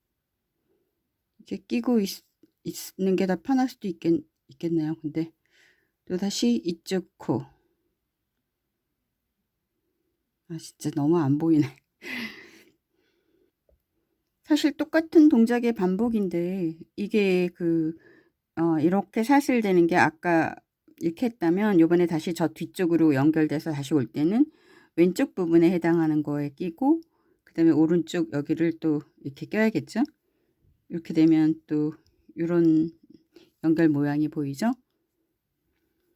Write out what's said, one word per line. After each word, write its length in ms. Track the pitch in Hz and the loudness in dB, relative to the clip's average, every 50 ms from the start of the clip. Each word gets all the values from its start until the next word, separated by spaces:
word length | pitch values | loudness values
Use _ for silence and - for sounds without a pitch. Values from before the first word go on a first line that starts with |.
| _ _ _ _ _ _ _ _ _ _ _ _ _ _ _ _ _ _ _ _ _ _ _ _ _ _ _ _ | _ _ _ _ _ _ _ _ _ _ _ _ _ _ _ _ _ _ _ _ _ _ _ _ _ _ _ _
이렇게 180 | - - - 190 - _ | -16 -14 -14 -14 -10 _
끼고 320 | 233 240 233 - 247 226 | -6 -4 -2 0 0 0
있-, 240 | 202 185 - - _ _ _ _ _ _ _ _ _ 165 - - - - - - | 0 -2 -6 -12 _ _ _ _ _ _ _ _ _ -12 -12 -12 -14 -16 -8 -4
있는 180 | 190 190 190 180 | -2 0 0 0
게 100 | 190 185 | 0 -2
더 80 | 185 | -2
편할 320 | 180 - - 269 262 254 254 | -6 -2 -2 0 0 0 -2
수도 200 | - _ - 196 | -6 _ -10 -10
있겠-, 340 | 170 - - 165 170 - - _ _ _ _ _ | -10 -4 0 0 0 0 -2 _ _ _ _ _
있겠네요. 460 | - _ - 170 170 165 156 151 160 160 | -20 _ -6 -4 -2 -2 -2 -2 -6 -6
근데 320 | - 151 147 160 165 165 _ _ _ _ _ _ _ _ _ _ _ _ _ _ _ | -8 -8 -6 -6 -8 -8 _ _ _ _ _ _ _ _ _ _ _ _ _ _ _
또 100 | _ 180 | _ -6
다시 400 | 180 196 196 - - - 240 240 | -4 -4 -4 -4 -2 0 0 0
이쪽 600 | 233 - 170 180 - _ - 190 190 180 - _ _ | -2 -4 -6 -8 -8 _ -6 -6 -6 -6 -8 _ _
코. 240 | - - 147 113 135 - _ _ _ _ _ _ _ _ _ _ _ _ _ _ _ _ _ _ _ _ _ _ _ _ _ _ _ _ _ _ _ _ _ _ _ _ _ _ _ _ _ _ _ _ _ _ _ _ _ _ _ _ _ _ _ _ _ _ _ _ | -6 -4 -4 -4 -6 -10 _ _ _ _ _ _ _ _ _ _ _ _ _ _ _ _ _ _ _ _ _ _ _ _ _ _ _ _ _ _ _ _ _ _ _ _ _ _ _ _ _ _ _ _ _ _ _ _ _ _ _ _ _ _ _ _ _ _ _ _
아, 100 | 170 165 | -14 -14
진짜 320 | - - - _ - 160 147 | -14 -16 -20 _ -10 -6 -4
너무 220 | 151 143 147 170 175 | -2 0 2 2 2
안 200 | 156 131 143 147 | 2 2 0 0
보이네. 300 | 165 165 165 151 139 131 - _ _ _ _ _ | 2 2 2 2 2 0 -4 _ _ _ _ _
<laughs> 400 | - - 254 247 233 220 - - - - - - _ _ _ _ _ _ _ _ _ _ _ _ _ _ _ _ _ _ _ _ _ _ _ _ _ _ _ _ _ _ _ _ _ _ _ _ _ | -16 -14 -12 -12 -12 -12 -14 -18 -20 -20 -20 -20 _ _ _ _ _ _ _ _ _ _ _ _ _ _ _ _ _ _ _ _ _ _ _ _ _ _ _ _ _ _ _ _ _ _ _ _ _
사실 280 | _ 311 294 - 294 277 | _ -2 0 0 -2 -2
똑같은 540 | - 294 - - 320 330 330 - 339 302 302 | -2 -8 -2 -2 -2 -2 4 6 6 6 8
동작의 440 | 285 233 226 226 240 240 240 233 233 | 8 6 4 4 2 0 0 0 -2
반복인데 1040 | 233 185 185 185 190 226 240 226 220 202 180 175 170 175 180 185 196 175 160 160 160 - _ _ | 0 -2 -2 0 0 -2 -2 -2 -2 -4 -2 -4 -4 -4 -4 -4 -4 -4 -6 -6 -8 -16 _ _
이게 540 | - 202 196 - 220 202 190 185 180 180 180 180 | -10 -8 -2 0 0 2 2 2 0 0 -2 -4
그, 420 | _ 180 170 165 165 160 156 165 - _ - _ _ _ _ _ _ _ _ _ - | _ -2 -2 0 0 -2 -2 -6 -10 _ -20 _ _ _ _ _ _ _ _ _ -2
어, 220 | 165 165 165 156 | 0 0 0 2
이렇게 440 | 143 175 180 196 196 - - 233 220 | 2 2 0 0 -2 -4 -4 -4 0
사슬되는 640 | 233 285 285 285 - 262 240 214 202 185 180 170 165 | 2 2 2 2 2 -2 0 0 2 4 4 4 4
게 100 | - 175 | 4 2
아까 580 | 117 147 - _ - 175 170 165 151 - - - _ _ _ _ _ _ _ _ | 2 2 0 _ -4 0 0 0 0 -2 -6 -12 _ _ _ _ _ _ _ _
이렇게 240 | - 170 165 - 262 233 | -8 -8 -6 -4 -6 -6
했다면 520 | 240 _ 170 165 170 190 214 214 202 165 | -6 _ -2 -2 0 0 0 2 4 4
요번에 260 | 165 165 175 185 175 | 4 4 4 2 2
다시 280 | 170 180 151 - 196 170 | 0 -2 -4 -4 -6 -4
저 140 | - 175 151 | -4 -4 -4
뒤쪽으로 680 | - - 175 160 - - 190 165 170 156 160 156 143 | -4 -8 -12 -12 -6 -4 -2 0 2 2 2 2 2
연결돼서 560 | 131 135 156 156 160 156 151 147 151 - 170 | 4 2 2 2 2 0 0 -2 -4 -6 -6
다시 220 | 151 139 139 139 160 | -8 -8 -6 -2 -2
올 120 | 147 123 | -2 -2
때는 400 | - - 139 147 165 208 240 302 - _ _ _ _ _ - _ _ _ | -2 -4 -2 -2 0 2 2 0 0 _ _ _ _ _ -20 _ _ _
왼쪽 400 | - 170 185 180 - 269 269 - | 2 2 2 2 0 -4 -4 -2
부분에 360 | - 185 165 165 170 170 170 | -6 -2 2 4 4 4 4
해당하는 520 | 190 170 170 170 165 170 160 156 151 151 147 | 2 2 0 0 2 2 2 0 0 -2 -2
거에 260 | 151 143 147 147 143 | -4 -4 -4 -6 -8
끼고 520 | 139 _ 175 185 208 - 262 277 320 330 330 _ _ _ _ _ _ _ _ | -8 _ -10 -10 -6 -2 0 0 0 0 -2 _ _ _ _ _ _ _ _
그다음에 280 | _ _ - 165 165 | _ _ 2 2 4
오른쪽 600 | 156 143 160 151 170 175 156 - - 175 165 165 - | 4 4 2 2 2 0 0 -2 -4 -6 -6 -4 -4
여기를 460 | 143 143 - 160 156 165 165 156 - | -6 -4 -4 -4 -2 -2 -2 -2 -4
또 220 | - 160 151 147 - _ _ _ - | -4 -4 -4 -4 -6 _ _ _ -16
이렇게 220 | 139 135 - 156 | -16 -14 -14 -14
껴야겠죠? 580 | 139 - 208 220 220 214 151 - - - 220 277 - - _ _ _ _ _ _ _ _ _ _ _ _ _ _ _ | -8 -2 0 0 0 0 -2 -8 -6 -4 -4 -4 -4 -6 _ _ _ _ _ _ _ _ _ _ _ _ _ _ _
이렇게 240 | - 170 - - 160 | -12 -12 -10 -6 0
되면 460 | 160 160 165 160 156 156 156 160 160 _ _ | 2 4 4 4 4 2 0 0 -4 _ _
또 260 | 156 151 151 151 156 - _ _ _ _ _ _ - - | -4 -4 -4 -4 -6 -10 _ _ _ _ _ _ -10 -8
요런 520 | 170 165 175 170 170 165 160 156 160 165 - _ _ _ - - _ _ _ - _ _ _ _ - | -4 -2 0 2 4 4 4 2 0 -2 -6 _ _ _ -20 -20 _ _ _ -20 _ _ _ _ 0
연결 260 | 160 165 156 170 156 | 0 2 4 4 2
모양이 380 | 151 143 147 147 143 147 151 147 | 2 2 0 -2 -2 -2 -2 -4
보이죠? 460 | - 160 147 139 139 139 214 233 254 - _ _ _ _ _ _ _ _ _ _ _ _ _ _ _ _ _ _ _ _ _ _ _ _ _ _ _ | -4 -6 -6 -6 -6 -4 -2 -4 -4 -4 _ _ _ _ _ _ _ _ _ _ _ _ _ _ _ _ _ _ _ _ _ _ _ _ _ _ _